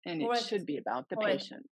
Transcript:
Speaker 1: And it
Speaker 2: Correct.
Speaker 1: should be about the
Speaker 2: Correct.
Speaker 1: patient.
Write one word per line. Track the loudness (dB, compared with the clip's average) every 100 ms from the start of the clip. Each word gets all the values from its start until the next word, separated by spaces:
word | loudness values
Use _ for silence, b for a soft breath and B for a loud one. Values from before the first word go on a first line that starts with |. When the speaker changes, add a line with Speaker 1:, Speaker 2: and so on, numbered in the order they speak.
| -4
Speaker 1:
And | 0
it | 2
Speaker 2:
Correct. | 2 2
Speaker 1:
should | -2
be | 0 -2
about | -2 -4 -2
the | 0
Speaker 2:
Correct. | 2 2
Speaker 1:
patient. | 0 -12 -16